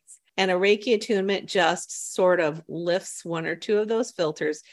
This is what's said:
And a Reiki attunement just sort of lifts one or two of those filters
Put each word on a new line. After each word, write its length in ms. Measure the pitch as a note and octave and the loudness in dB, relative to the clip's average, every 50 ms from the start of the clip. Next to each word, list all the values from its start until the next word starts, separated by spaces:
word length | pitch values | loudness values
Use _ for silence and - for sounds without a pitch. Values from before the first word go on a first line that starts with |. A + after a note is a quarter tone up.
| _ _ - - _ _ _ - | _ _ -20 -20 _ _ _ 0
And 120 | F#3+ F#3+ | 0 2
a 60 | F#3 | 2
Reiki 400 | F3+ F#3+ G3+ G#3 G#3 G#3+ B3+ A#3 | 2 4 4 4 2 4 2 0
attunement 500 | G#3 - - A3+ G3 F#3+ G3 G3 - - | 0 2 0 0 0 2 0 -2 -2 -4
just 720 | - - G3 E3+ D#3+ F3 F#3 - - - - - - - | -2 0 2 4 4 2 0 -4 -10 -12 -12 -12 -10 -2
sort 240 | - F#3+ F3+ F3+ E3+ | 2 4 4 4 4
of 240 | E3 D3+ D3 D#3+ D#3+ - | 2 0 0 -4 -10 -10
lifts 560 | C#3+ D#3+ E3+ F3 E3+ F#3+ F#3+ - - - - | -10 -6 -2 0 0 -2 -2 -6 -12 -14 -10
one 220 | E3+ E3+ E3 E3 | -6 -6 -4 -4
or 100 | D#3+ E3+ | -4 -6
two 220 | E3 - - G#3+ G#3 | -6 -2 -2 0 0
of 100 | G#3+ G#3+ | 0 0
those 240 | A3+ A3+ B3+ - | 0 -2 -2 -4
filters 520 | - - F3 D#3 D#3 - D#3+ D3+ D3+ - - - | -4 -2 -2 -2 -2 -2 -2 -4 -4 -4 -8 -18